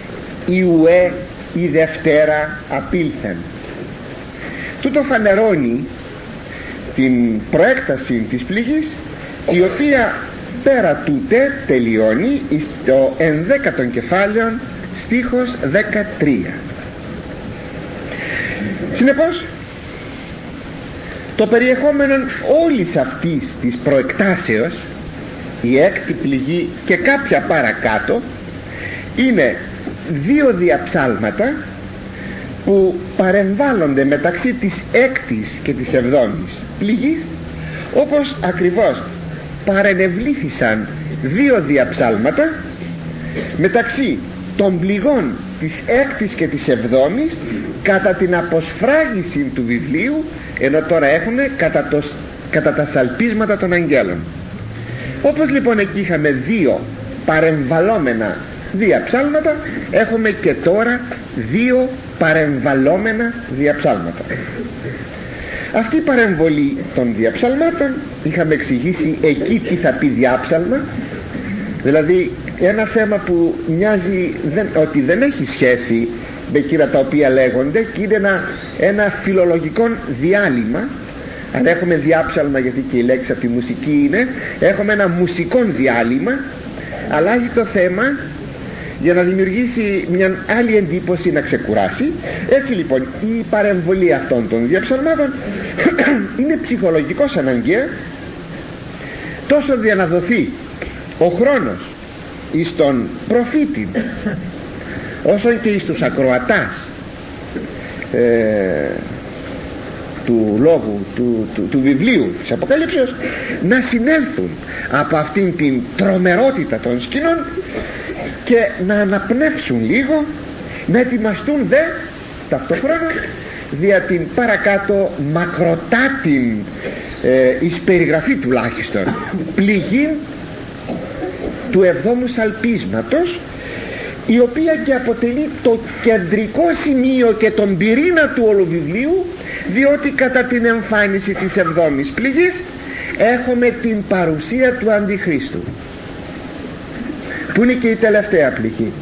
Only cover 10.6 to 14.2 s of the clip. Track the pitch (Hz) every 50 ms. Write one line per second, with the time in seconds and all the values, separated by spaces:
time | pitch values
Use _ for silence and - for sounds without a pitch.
10.6 | - 269 277 247 208 170 143 - - - 147 131 - - 208 240 277 285 277 269
11.6 | - - 143 127 120 113 110 110 110 110 110 123 185 254 285 277 - - - 151
12.6 | 151 - - - - - 135 135 135 131 - - 160 160 151 151 165 190 277 277
13.6 | 277 185 123 - 127 123 120 120 113 - 175 185